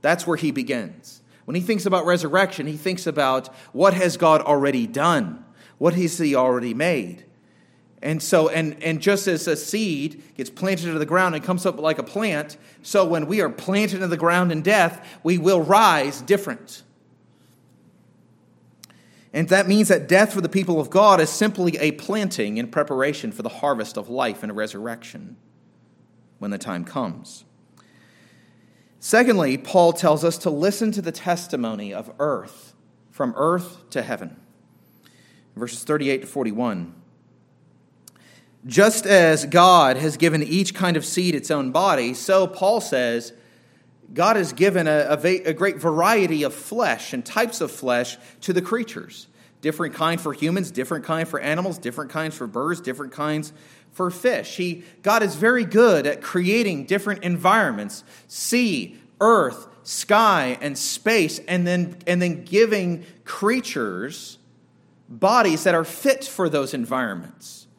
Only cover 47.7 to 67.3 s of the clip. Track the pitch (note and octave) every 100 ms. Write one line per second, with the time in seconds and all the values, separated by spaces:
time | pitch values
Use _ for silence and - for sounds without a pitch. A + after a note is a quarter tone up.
47.7 | - C3 B2 D3 - - - - F3+ F3+
48.7 | A#3 A3+ - - - - _ _ _ D3+
49.7 | D#3 E3 - E3 E3+ E3 C3 D3+ F#3 F3+
50.7 | - B2+ D#3+ - D#3+ E3 D#3+ C#3+ D#3 F#3
51.7 | F3+ A#2+ B2 C#3+ D#3 D#3 D3+ A#2+ A2 C#3+
52.7 | E3+ F3 C#3 C#3 - D3+ D3+ D3+ - -
53.7 | - _ - F#3 F3+ B3 G3 - - F3+
54.7 | E3+ - - - A3+ G#3 D3 G#3+ B3 G3+
55.7 | F#3+ A#3+ F3 C#3+ C#3 - F3 F3+ A3 G#3+
56.7 | D#3 C3+ G3 G3 F#3+ F3 F3 F#3 G#3+ F#3
57.7 | G#2+ G#2 - - - _ - - A#3+ B3
58.7 | D3+ F2+ - _ _ G#3+ A3+ C#3+ - -
59.7 | - - - - G#3 A3+ F#3 C3 B2+ D3
60.7 | C#3 - - - A3+ D#3+ - - F3+ F3
61.7 | F3+ F3 - - F3+ F3 E3 - G3 A3+
62.7 | G#3 F3+ E3+ - - - - G3+ B3+ -
63.7 | - A2+ F2+ A#2+ E3+ - - _ _ _
64.7 | _ _ _ _ - F#3+ A#3+ G#3 D#3 F#3+
65.7 | E3+ D#3+ - C#4 C4+ - - F3 D3 C3+
66.7 | C#3 A2+ C3 A#2+ F#2 D#2+